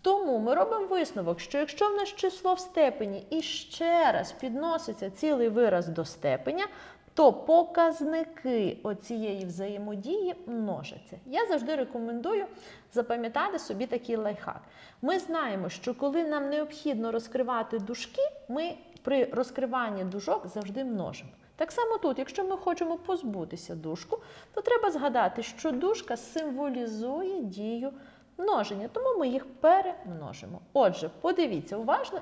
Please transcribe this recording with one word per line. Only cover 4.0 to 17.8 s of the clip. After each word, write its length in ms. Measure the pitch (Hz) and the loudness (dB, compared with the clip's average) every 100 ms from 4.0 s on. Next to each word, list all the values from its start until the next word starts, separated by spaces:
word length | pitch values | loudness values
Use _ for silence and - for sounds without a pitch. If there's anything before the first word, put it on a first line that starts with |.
| 294 | 6
раз 200 | - - | 4 -2
підноситься 800 | - 262 240 330 320 - 208 196 | -6 -4 -2 0 -2 -4 -6 -8
цілий 400 | 190 311 277 233 | 0 2 4 4
вираз 380 | 214 233 180 165 | 6 6 4 2
до 180 | 165 | -4
степеня, 640 | 156 - 143 127 - 330 403 - - - - | -6 -2 0 0 0 -2 -4 -6 -20 -20 -6
то 200 | - 294 | 6 6
показники 1400 | - - 330 339 339 330 320 294 330 320 330 262 233 185 - | 6 6 6 6 4 4 4 -2 -2 -4 -4 0 2 0 -2
оцієї 600 | 214 202 - 233 214 196 | -6 -6 -6 -4 -4 -4
взаємодії 920 | 185 175 196 202 208 208 220 403 359 349 285 | -6 -6 -6 -6 -8 -8 -4 -2 -2 -4 -6
множаться. 680 | 233 214 156 139 - - - | -4 -2 -4 -8 -14 -18 -18
Я 200 | 254 311 | -4 -2
завжди 300 | 453 311 233 | 2 0 0
рекомендую 680 | 302 254 240 226 233 320 427 392 - - - - | -2 -2 -4 -6 -4 -2 -2 -2 -10 -20 -20 -4
запам'ятати 680 | 233 233 240 226 285 392 339 | -2 0 -2 0 0 0 -2
собі 260 | - 202 | -6 -6
такий 300 | 247 247 240 | -2 -4 -2
лайфхак. 460 | 226 208 202 - - - - - - | -2 -2 -4 -8 -10 -16 -20 -20 -4
Ми 180 | 254 370 | 0 0
знаємо, 500 | 359 330 262 196 175 | 0 -2 -2 -2 -4
що 260 | - 247 | -4 -6
коли 280 | 247 277 311 | -2 0 0
нам 260 | 320 294 277 | 0 -2 0
необхідно 640 | 302 302 - 302 220 226 | -2 -2 -4 -2 -2 0
розкривати 680 | 226 226 262 247 240 226 | -2 -2 -2 0 0 -2
дужки, 420 | 226 | -4